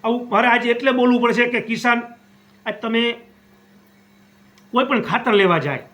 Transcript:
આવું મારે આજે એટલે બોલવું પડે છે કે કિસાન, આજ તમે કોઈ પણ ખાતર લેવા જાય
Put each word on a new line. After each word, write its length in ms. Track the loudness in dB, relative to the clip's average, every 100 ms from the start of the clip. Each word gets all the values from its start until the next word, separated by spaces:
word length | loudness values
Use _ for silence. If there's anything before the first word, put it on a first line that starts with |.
આવું 240 | -2 -4 -2
મારે 180 | 0 2
આજે 220 | 2 0
એટલે 200 | 0 0
બોલવું 320 | 2 2 4
પડે 120 | 2
છે 120 | 2 0
કે 140 | -2
કિસાન, 420 | -4 -2 0 0 -4 -18 _ _ _ _ -12
આજ 80 |
તમે 380 | -8 -4 -2 -2 -6 -16 _ _ _ _ _ _ _ _ _ _ _ _ _ _
કોઈ 140 | -2
પણ 180 | 0 -2
ખાતર 300 | -2 -2 2
લેવા 260 | 2 4 2
જાય 240 | 0 -6 -12